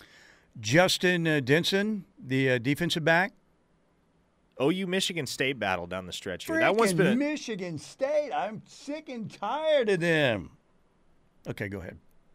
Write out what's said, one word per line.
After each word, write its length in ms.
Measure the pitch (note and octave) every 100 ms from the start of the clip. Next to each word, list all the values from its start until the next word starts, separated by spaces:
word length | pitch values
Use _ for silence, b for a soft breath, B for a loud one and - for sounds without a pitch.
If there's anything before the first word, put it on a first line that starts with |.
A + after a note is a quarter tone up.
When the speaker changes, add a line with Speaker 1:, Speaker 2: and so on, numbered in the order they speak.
| B B B B B -
Speaker 1:
Justin, 640 | G#2+ D3 F3+ - F3+ F3+ E3
uh, 120 | D3+
Denson, 640 | A#2+ D3+ E3+ G3 G#3+ G#3 - -
the, 300 | C#3 C3 C3+
uh, 80 | B2+
defensive 480 | A2+ D3 E3 F3 D3+
back. 260 | E3 F#3+ - _ _ _ _ _ _ _ _ _ _ _ -
Speaker 2:
O 100 | C#3
U 160 | F3+ F#3+
Michigan 400 | F#3+ - E3+ C3
State 320 | - C3+ A#2
battle 300 | G2+ F#2 F2
down 180 | F#2 F2+
the 80 |
stretch 320 | - - F2+ -
here. 140 | D#4+
That 160 | C#3+ G#3
one's 180 | A3
Speaker 1:
Frickin' 40 | F3
Speaker 2:
been 100 | F3+
a 80 | A#3
Speaker 1:
Michigan 640 | C#4+ D4+ - G#3 F3+ D3+
State. 520 | - - C4+ D4+ D4
I'm 300 | D3+ F#3+ G#3+ -
sick 420 | - - D4+ D#4
and 200 | A#3+ F3
tired 580 | - G3+ C#4 D#4 D4 A3
of 100 | F#3+
them. 520 | E3+ D#3+ C#3 G#2 D#2+ - _ _ _ _ _ _ _ _ -
Okay, 200 | - G#2
go 120 | G2
ahead. 180 | F2 - _ _ _